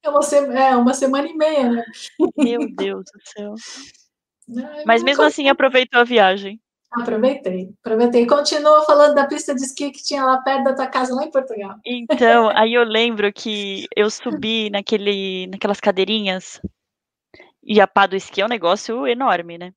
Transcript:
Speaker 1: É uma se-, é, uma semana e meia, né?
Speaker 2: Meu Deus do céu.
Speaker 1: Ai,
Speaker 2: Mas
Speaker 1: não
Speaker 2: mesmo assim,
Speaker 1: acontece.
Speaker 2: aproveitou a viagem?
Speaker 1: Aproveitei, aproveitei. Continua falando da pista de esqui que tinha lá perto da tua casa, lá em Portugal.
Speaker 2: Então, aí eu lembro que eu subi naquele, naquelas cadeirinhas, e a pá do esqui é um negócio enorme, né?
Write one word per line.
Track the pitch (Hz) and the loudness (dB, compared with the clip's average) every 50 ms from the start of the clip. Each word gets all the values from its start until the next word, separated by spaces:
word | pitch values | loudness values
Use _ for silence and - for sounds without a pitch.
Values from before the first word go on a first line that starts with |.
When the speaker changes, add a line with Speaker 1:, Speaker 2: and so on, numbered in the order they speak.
| _ | _
Speaker 1:
É | 311 | 0
uma | 285 285 | 0 0
se-, | 285 - 294 285 | 0 4 2 2
é, | 277 262 240 262 262 269 262 | 2 2 0 2 4 4 4
uma | 240 240 247 269 | 4 4 2 2
semana | - 269 262 262 277 294 330 | 2 0 0 0 0 -2 -4
e | 330 | -2
meia, | 311 302 311 311 294 262 240 | 0 0 2 2 2 0 0
né? | 240 233 233 - - - - - _ _ 311 339 - - | 0 -2 -4 -8 -14 -18 -20 -20 _ _ -2 0 2 0
Speaker 2:
Meu | 294 233 233 240 - 247 196 | 0 0 0 -2 -4 -6 -6
Deus | 185 196 196 196 190 190 | -6 -6 -6 -6 -8 -12
do | - _ 202 _ - - | -16 _ -20 _ -20 -16
céu. | 214 208 208 208 226 - - - 269 269 - _ _ _ _ _ _ _ _ _ _ _ - 233 240 269 | -14 -14 -12 -14 -14 -16 -18 -20 -20 -20 -20 _ _ _ _ _ _ _ _ _ _ _ -14 -12 -12 -12
Speaker 1:
Ai, | 302 302 294 302 | -10 -12 -10 -2
Speaker 2:
Mas | 220 226 233 | 0 0 2
Speaker 1:
não | 233 | 2
Speaker 2:
mesmo | 262 285 285 - | 0 2 4 2
assim, | 302 294 - 285 277 | 2 2 0 0 0
Speaker 1:
acontece. | |
Speaker 2:
aproveitou | 277 - 262 269 247 254 254 247 - 240 | 2 4 2 2 4 2 0 2 2 2
a | 240 | 2
viagem? | 240 247 226 202 185 185 202 196 196 202 226 _ _ _ _ _ _ | 4 4 4 4 4 2 0 -6 -12 -14 -16 _ _ _ _ _ _
Speaker 1:
Aproveitei, | - 247 240 233 220 214 233 254 - - - 190 185 185 185 - - _ _ | -8 -6 -4 -4 -2 0 0 0 0 -2 -6 -6 -6 -6 -8 -10 -16 _ _
aproveitei. | 233 220 220 240 240 240 240 240 240 | -4 0 2 2 2 4 2 4 4
Continua | 285 294 294 294 311 302 294 302 302 302 302 | 2 2 2 0 -2 0 4 6 6 6 6
falando | 302 302 294 294 294 285 | 4 6 6 6 6 6
da | 285 277 - | 4 2 0
pista | 302 294 - - 277 | -2 -8 -6 -6 -6
de | 254 269 | -6 -6
esqui | 254 - - 294 285 | -8 -8 -8 -8 -8
que | 277 - - | -8 -8 -10
tinha | - 294 277 269 | -8 -4 -2 2
lá | 262 262 262 | 2 2 2
perto | - 269 269 254 247 | 0 -2 -2 0 0
da | 269 262 | -2 -2
tua | 262 262 254 | -2 -4 -4
casa, | - 262 262 254 247 | -2 -4 -2 -2 -4
lá | 254 294 | -6 -6
em | 311 | -2
Portugal. | - 269 254 - 226 208 202 196 202 - _ | -2 -4 -4 -4 -10 -12 -12 -14 -16 -16 _
Speaker 2:
Então, | 226 247 247 233 - 311 240 247 226 233 240 226 214 202 | -10 -8 -8 -4 -4 0 2 4 6 6 6 4 4 2
aí | - 220 220 233 | 2 2 2 4
eu | 240 240 | 2 0
lembro | 226 214 220 233 240 226 208 202 202 196 | 2 2 0 0 0 -2 -2 -4 -4 -4
que | - - 226 214 208 202 196 196 190 202 - - - | -6 -10 -8 -8 -6 -8 -8 -10 -10 -12 -8 -2 0
eu | 208 214 | 0 0
subi | - - - 254 226 - - 220 226 226 214 208 | 0 -6 -8 -8 -8 -6 -4 -4 -2 -2 -4 -4
naquele, | 202 202 202 - 220 208 202 202 202 196 196 190 185 185 185 185 | -6 -6 -4 -2 -4 -2 0 -2 -2 -2 -4 -6 -6 -8 -8 -10
naquelas | 190 196 - 196 202 - | -12 -6 -4 -4 -4 -2
cadeirinhas, | - 208 196 185 190 190 220 220 208 196 185 185 - - - - - - _ _ _ _ _ _ _ _ _ _ _ _ _ - - _ _ _ _ | -2 -2 0 0 0 0 0 -2 -2 -4 -4 -6 -8 -14 -20 -16 -16 -16 _ _ _ _ _ _ _ _ _ _ _ _ _ -20 -20 _ _ _ _
e | - 208 208 | 0 4 4
a | 196 - | 4 4
pá | _ 202 202 | _ 2 2
do | 190 185 | 2 0
esqui | 190 - - - - | -6 -8 -8 -6 -4
é | 190 | -4
um | 226 | -4
negócio | 247 220 160 170 185 202 - - 226 240 277 262 | -4 -2 0 0 0 0 -2 -8 -8 -6 -4 -4
enorme, | 240 240 269 247 190 175 170 170 170 170 | -4 -2 0 -2 -2 -2 -4 -10 -14 -16
né? | 175 180 185 | -16 -16 _